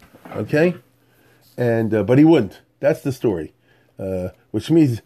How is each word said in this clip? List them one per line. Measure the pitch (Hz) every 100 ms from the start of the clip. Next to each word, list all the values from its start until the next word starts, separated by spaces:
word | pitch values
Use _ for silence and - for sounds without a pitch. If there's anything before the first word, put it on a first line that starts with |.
| _ _ - -
Okay? | 107 151 175 - _ _ _ _ _ _ _ -
And, | 123 113 113
uh, | 107
but | 98 131
he | 156
wouldn't. | 165 101 - _ _
That's | 143 156
the | 139
story. | 127 123 87 76 _ _ _ _ -
Uh, | 95 92 90 - _
which | 107 -
means | 165 147 110